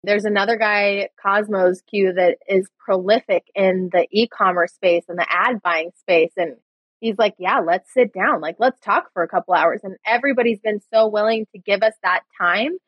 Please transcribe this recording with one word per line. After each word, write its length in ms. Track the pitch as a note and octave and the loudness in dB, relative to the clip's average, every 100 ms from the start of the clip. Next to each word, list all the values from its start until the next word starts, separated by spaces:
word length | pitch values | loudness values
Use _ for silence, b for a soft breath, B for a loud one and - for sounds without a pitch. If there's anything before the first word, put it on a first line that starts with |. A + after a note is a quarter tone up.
There's 200 | F#3+ G#3 | 0 -2
another 320 | G#3 G3+ G3+ A3+ | 0 0 0 0
guy, 540 | G#3+ G#3 G3+ G3+ G3+ _ | 0 0 0 -2 -6 _
Cosmos 600 | G3 G3+ G#3+ G3 F3+ F#3 _ | 0 0 0 0 0 0 _
Q, 240 | G#3 F#3+ | -2 0
that 240 | F3+ F3+ - - | 2 0 0 -2
is 220 | G3 F#3+ _ | -2 -2 _
prolific 640 | - F#3+ F#3 A#3 - F#3 _ - | -4 -2 2 0 0 -4 _ -2
in 340 | F#3+ F#3 F#3 | 0 0 0
the 160 | F3+ - | 0 0
e-commerce 640 | G3+ A#3 - G3 F3+ E3+ | 0 -2 0 0 2 -2
space 300 | _ F#3 E3+ - | _ 0 0 -2
and 80 | F3+ | -8
the 80 | - | -2
ad 340 | F3+ A3+ A#3 | 0 0 -2
buying 260 | F3+ E3 E3+ _ | -2 -2 -4 _
space. 320 | - E3+ E3+ - | 0 2 2 -2
And 180 | F3 A#2+ _ _ _ _ | -6 -8 _ _ _ _
he's 160 | A3+ G#3 | -6 0
like, 160 | G#3+ - | 0 0
"Yeah, 220 | F#3 B3+ | -2 0
let's 320 | E3 F#3 _ | 0 -2 _
sit 220 | B3+ A#3 | -4 -4
down. 260 | F#3 A3 B3 | 0 -2 -2
Like, 160 | D#3 F3 | -4 0
let's 200 | B3 B3+ | -2 -2
talk 320 | G3+ A#3 - | -2 -2 -2
for 100 | - | -6
a 40 | E3+ | -2
couple 260 | - - | -4 0
hours." 280 | F3 E3 - | 2 2 0
And 140 | G3 F#3+ - | -10 -10 -2
everybody's 540 | A#3+ C#4 B3 A#3 G#3+ | 0 0 0 0 -2
been 200 | A3 G#3 _ | -4 -6 _
so 140 | A3 A3 | 2 2
willing 400 | G#3 G#3+ A3+ G#3+ | 2 0 -2 -6
to 60 | G3+ | -12
give 220 | F#3+ G3+ | -4 0
us 140 | A3 A3 | 0 0
that 180 | F#3 F3+ _ - | -2 -2 _ -4
time. 380 | F3 F#3 C4+ F#4 | 0 0 -2 -6